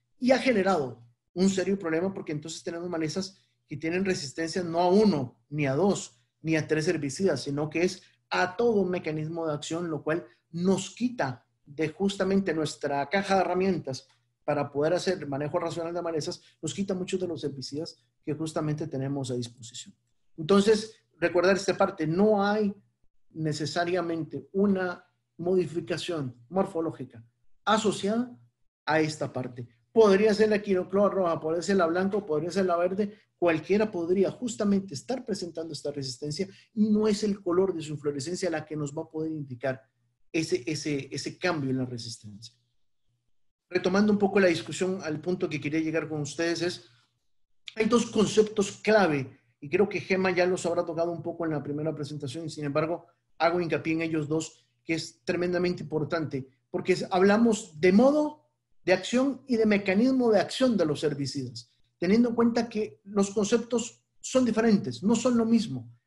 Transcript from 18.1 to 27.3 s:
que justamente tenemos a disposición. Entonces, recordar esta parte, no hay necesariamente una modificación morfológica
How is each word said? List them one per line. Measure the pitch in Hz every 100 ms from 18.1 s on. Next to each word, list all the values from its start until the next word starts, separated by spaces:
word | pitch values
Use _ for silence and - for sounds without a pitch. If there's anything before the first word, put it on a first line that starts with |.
| _
que | -
justamente | 147 160 165 156 151 156
tenemos | 135 135 139 127
a |
disposición. | 123 120 - 117 - - - _ _ _ -
Entonces, | 156 202 202 208 - - _ -
recordar | 170 175 175 185
esta | 190 175
parte, | 190 190 156
no | 170 214 208
hay | 202 214 208 202 _ _ _ _ _
necesariamente | 165 156 151 151 180 175 180 170 165 151 139 -
una | 196 202 190 185 180 _ _ _ -
modificación | 170 185 165 165 160 160 - 165 135 - -
morfológica | 185 190 165 160 - 127 113 -